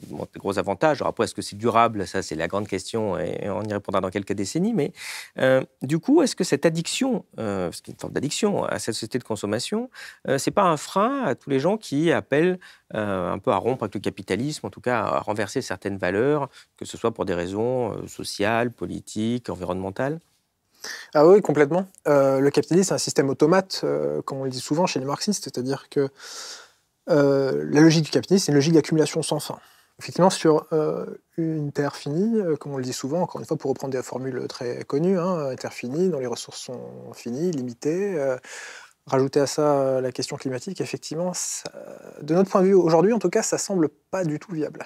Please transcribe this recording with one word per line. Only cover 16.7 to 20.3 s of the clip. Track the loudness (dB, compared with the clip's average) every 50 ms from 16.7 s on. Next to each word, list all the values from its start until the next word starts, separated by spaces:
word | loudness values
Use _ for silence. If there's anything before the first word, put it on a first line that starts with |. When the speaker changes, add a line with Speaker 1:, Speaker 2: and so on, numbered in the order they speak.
| _
Speaker 1:
que | -16 -14
ce | -14 -6
soit | -4 -4 -2
pour | -2 -2 -2
des | -2 -2
raisons, | -2 -2 -4 -2 -2 -2 0 0 -2 -2 -4
euh, | -4 -6 -10
sociales, | -12 -12 -12 -10 -8 -4 -2 0 2 2 2 0 -2
politiques, | -4 -8 -8 -8 -8 -10 -10 -8 -6 -4 -2 -2 -2 -4 -4 -8
environnementales ? | -8 -6 -6 -6 -4 -4 -6 -6 -6 -4 -4 -4 -6 -8 -12 _